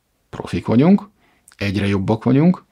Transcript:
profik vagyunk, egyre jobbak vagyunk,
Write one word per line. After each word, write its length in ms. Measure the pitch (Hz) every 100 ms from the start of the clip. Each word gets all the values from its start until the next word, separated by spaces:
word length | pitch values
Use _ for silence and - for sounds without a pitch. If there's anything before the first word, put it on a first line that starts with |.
| _ _ _
profik 360 | - - 87 -
vagyunk, 440 | 113 156 202 - _ _ _ _ -
egyre 300 | 101 98 101
jobbak 360 | 101 95 110
vagyunk, 420 | 123 131 165 180 -